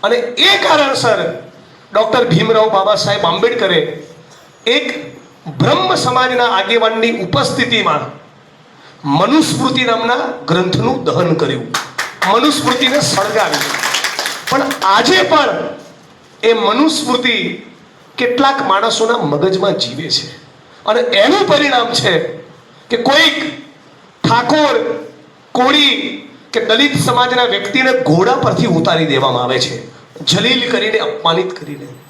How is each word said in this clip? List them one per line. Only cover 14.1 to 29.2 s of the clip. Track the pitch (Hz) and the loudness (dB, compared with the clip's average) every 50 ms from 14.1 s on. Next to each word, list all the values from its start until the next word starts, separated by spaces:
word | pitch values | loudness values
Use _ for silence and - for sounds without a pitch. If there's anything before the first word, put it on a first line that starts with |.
| - - - - - - - - | -6 -6 -6 -6 -8 -8 -6 -2
પણ | 254 269 269 277 - - - 190 196 | -2 -2 -2 -2 -4 -2 2 2 2
આજે | 214 233 - 359 370 - | 4 4 4 4 2 4
પણ | 370 330 302 277 226 180 151 - - - - - - - - - - - - - - - - - | 4 2 2 2 2 -2 -4 -6 -8 -10 -12 -18 -20 -20 -20 -20 -20 -20 -20 -20 -20 -14 -2 2
એ | 220 233 | 2 2
મનુસ્મૃતિ | 226 226 - 214 247 302 320 - - - 247 247 247 247 247 226 208 180 - - - - - - - - - - - - - - - | 4 2 0 2 4 2 2 2 0 -2 -2 -2 0 0 0 -2 0 -2 -4 -6 -8 -14 -18 -20 -20 -20 -20 -20 -20 -20 -18 -6 -4
કેટલાક | 240 240 247 247 277 269 269 269 - - | -2 -2 0 2 2 2 2 0 0 0
માણસોના | 190 196 214 233 - - 226 220 240 233 170 147 | 0 2 2 0 0 0 0 0 0 -2 0 -2
મગજમાં | 139 - 170 190 185 185 - 147 139 - - | -2 0 0 0 0 0 0 0 0 -2 -4
જીવે | 120 123 143 160 143 | -6 -6 -8 -6 -4
છે | - - - - - - - - - - - - - - - | -4 -4 -4 -6 -16 -18 -20 -20 -20 -20 -20 -20 -20 -8 -2
અને | - 214 240 - - - 196 | 0 0 0 0 2 2 2
એનું | 208 262 339 415 392 - | 4 4 4 2 2 2
પરિણામ | 302 285 294 285 262 247 233 240 240 - | 2 2 2 2 2 0 0 0 -2 -2
છે | - 208 175 160 - - - - - - - - - - - - - - | 0 0 0 0 -2 -4 -8 -12 -16 -20 -20 -20 -20 -20 -20 -20 -8 -4
કે | 240 226 240 254 | -4 -2 0 2
કોઈક | 277 311 320 294 285 311 - 302 - - - - - - - - - - - - - - - | 4 4 4 2 0 -2 -6 -8 -10 -12 -18 -20 -20 -20 -20 -20 -20 -20 -20 -20 -20 -4 0
ઠાકોર, | - 226 240 247 247 285 311 302 277 240 226 - - - - - - - - - - - - - - | 2 2 2 2 2 2 2 4 2 2 0 -2 -2 -6 -6 -8 -16 -20 -20 -20 -20 -20 -20 -20 -8
કોળી | - 247 254 269 285 302 294 269 - - - - - - - - - - - - - | -2 2 2 4 4 4 2 2 0 -2 -6 -8 -8 -10 -14 -18 -20 -20 -18 -6 -4
કે | 233 - | -4 0
દલિત | - 220 240 285 285 - - - | 0 2 2 2 0 2 0 0
સમાજના | - 240 240 247 247 247 247 247 240 202 | 0 2 2 2 2 2 0 0 0 0
વ્યક્તિને | 196 196 - - 262 262 262 262 254 - 151 | -2 -4 -2 -2 0 2 2 2 2 2 2
ઘોડા | 151 170 190 233 254 - - | 2 4 4 2 2 2 2
પરથી | 190 - 160 - - 165 160 | 0 2 2 2 2 2 2
ઉતારી | 165 196 170 160 160 151 139 | 2 2 2 2 0 2 0
દેવામાં | 131 | 2